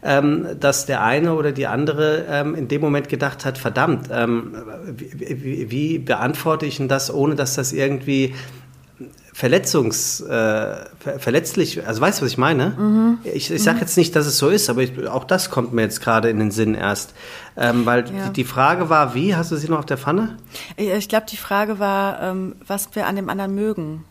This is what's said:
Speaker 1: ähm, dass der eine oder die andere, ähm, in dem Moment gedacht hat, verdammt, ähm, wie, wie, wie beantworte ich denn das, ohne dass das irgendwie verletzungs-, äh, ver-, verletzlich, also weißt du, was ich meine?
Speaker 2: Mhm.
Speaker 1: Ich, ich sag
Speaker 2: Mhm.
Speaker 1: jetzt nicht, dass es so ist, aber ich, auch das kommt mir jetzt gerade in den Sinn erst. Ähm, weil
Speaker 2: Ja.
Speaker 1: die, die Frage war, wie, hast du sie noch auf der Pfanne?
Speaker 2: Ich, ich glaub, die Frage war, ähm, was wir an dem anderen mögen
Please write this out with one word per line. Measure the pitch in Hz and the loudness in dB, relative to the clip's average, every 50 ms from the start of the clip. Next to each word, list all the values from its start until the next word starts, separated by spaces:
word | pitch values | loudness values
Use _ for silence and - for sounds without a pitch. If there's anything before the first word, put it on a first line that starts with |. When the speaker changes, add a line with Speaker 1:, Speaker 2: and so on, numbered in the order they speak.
| - | 2
Speaker 1:
ähm, | - 143 139 143 147 147 165 170 170 - 139 | 4 4 4 4 4 2 2 -2 -4 -6 0
dass | - 139 139 - - | 2 2 2 2 0
der | - 135 110 101 | -2 0 2 2
eine | 113 123 147 160 170 160 | 4 4 4 4 2 2
oder | 160 151 147 | 2 2 0
die | 139 131 135 - | 0 0 -2 -2
andere, | 104 123 147 151 151 147 156 151 151 156 - - | 0 0 0 0 2 2 2 2 2 0 -2 -2
ähm, | 151 143 143 151 165 | -2 -2 0 0 -2
in | 165 143 117 | -4 -2 -2
dem | 143 147 | -2 0
Moment | 151 151 143 143 143 143 | 2 2 2 0 0 -2
gedacht | - 135 139 139 135 - - | -2 -2 -2 -2 -2 -4 -6
hat, | 139 131 - | -6 -6 -2
verdammt, | - 123 101 127 135 165 151 - - - - | -4 -4 0 2 2 2 2 0 -2 -4 -2
ähm, | 120 117 117 117 117 113 - - 110 - 107 107 104 - 101 | 0 2 2 2 0 -2 -6 -12 -12 -14 -14 -14 -14 -12 -12
wie, | 120 110 - - - - 127 - 143 131 139 | -12 -12 -14 -14 -12 -12 -8 -8 -8 -8 -6
wie, | 135 139 156 123 107 | -6 -6 -6 -6 -6
wie | 110 135 151 156 165 156 | -4 -2 -2 -2 -2 -4
beantworte | 127 123 127 - 113 127 151 - - 165 156 151 156 | -2 -2 -2 0 0 -2 -2 -2 0 -2 0 0 -2
ich | 147 131 - | -6 -4 -4
denn | 135 127 | -2 0
das, | 135 135 135 - - | 0 0 0 -2 0
ohne | 147 139 151 156 | 0 2 2 2
dass | 139 139 127 - | 0 -2 -2 -2
das | - 131 127 - | -2 -4 -2 -2
irgendwie | 151 139 139 139 135 131 - 139 135 135 127 131 - - - - - - - - - - _ _ _ 131 - - - _ - - | 0 0 0 0 -2 -2 0 0 2 0 0 -2 -8 -16 -16 -18 -20 -20 -20 -20 -20 -20 _ _ _ -18 -18 -18 -20 _ -20 -10
verletzungs-, | - - 127 135 190 190 - - 160 127 107 98 - - - - - - - | -2 0 2 2 2 2 2 2 2 2 2 0 -2 -4 -4 -4 -6 -6 -4
äh, | 139 117 113 110 107 110 107 101 101 - - - - - | -2 0 2 2 2 0 -2 -4 -6 -10 -12 -16 -18 -12
ver-, | - 143 139 135 | -8 -8 -8 -4
verletzlich, | - - 117 151 - - - - 165 - - 165 - - | -2 0 0 2 0 0 0 0 0 0 -2 -6 -6 -4
also | 113 107 | -2 2
weißt | 131 180 208 - | 2 2 2 2
du, | 147 | -2
was | 123 - | -2 0
ich | - | 2
meine? | 123 147 165 135 127 - | 2 4 4 4 2 0
Speaker 2:
Mhm. | - - 208 214 214 220 220 233 233 226 226 | 0 0 2 4 4 6 6 4 2 2 -2
Speaker 1:
Ich, | 226 - 143 - - | -4 -4 -4 -4 -2
ich | 170 175 208 | -2 2 2
sag | - 165 | 2 4
Speaker 2:
Mhm. | 233 | 2
Speaker 1:
jetzt | - 170 - 180 | 0 2 4 4
nicht, | 170 165 - | 4 4 4
dass | 156 147 | 2 2
es | 147 131 - | 2 2 2
so | - 143 | 4 4
ist, | 190 208 202 - | 4 4 2 2
aber | 123 120 131 | 2 2 2
ich, | 127 131 131 123 - | 0 0 -6 -6 -4
auch | - 131 - | -4 -4 0
das | - 185 185 - - | 2 0 0 0 0
kommt | - - 117 120 120 | 0 -2 -2 0 2
mir | 117 110 | 2 2
jetzt | 104 - - | 2 0 -2
gerade | - - 113 110 107 117 | 0 2 2 4 4 4
in | 113 107 | 2 4
den | 107 107 | 2 0
Sinn | 98 107 113 107 107 | 2 2 2 2 2
erst. | - 92 98 101 - - - - - - - - - - - - | 0 0 0 0 -2 -4 -12 -14 -20 -18 -16 -16 -16 -18 -14 -6
Ähm, | - - 120 120 123 120 | 0 0 2 2 4 4
weil | 113 120 123 120 120 190 | 4 4 4 2 0 -4
Speaker 2:
Ja. | 190 190 - | -6 -6 -4
Speaker 1:
die, | - | -2
die | - 127 | -4 -4
Frage | - - 127 131 143 170 180 185 160 | -2 2 4 4 4 4 4 2 4
war, | 165 156 147 131 120 | 4 4 4 4 2
wie, | 127 156 196 202 | 0 2 2 2
hast | 165 165 165 | 2 0 0
du | 170 | -2
sie | 151 147 156 | -4 0 0
noch | 165 156 | 0 -2
auf | 143 | 0
der | - 143 131 | -2 -4 -2
Pfanne? | - - 151 190 220 220 - - - - - - - - - | 0 0 0 0 0 -2 -6 -10 -18 -18 -16 -16 -16 -16 -8
Speaker 2:
Ich, | - 208 208 | -6 -2 -2
ich | 180 208 202 - | 0 -2 -2 0
glaub, | - 220 220 220 | 0 -2 0 -2
die | - 208 | -12 -12
Frage | - - 196 202 208 208 220 196 | -6 -2 0 0 0 0 -2 -2
war, | 208 196 196 196 196 196 196 - | 0 0 2 2 0 0 -2 -2
ähm, | - 185 185 190 185 185 - - - - | -4 -4 -4 -4 -6 -6 -8 -12 -8 -6
was | 196 202 196 - - | -6 -6 -6 -6 -4
wir | 214 208 - | -4 -2 -2
an | 196 | -2
dem | 196 196 - | -2 -2 -4
anderen | - 196 196 196 196 | -4 -4 -2 -4 -2
mögen | 196 208 214 214 185 165 151 156 160 160 - | -2 -2 -2 -2 -4 -6 -8 -8 -10 -14 -18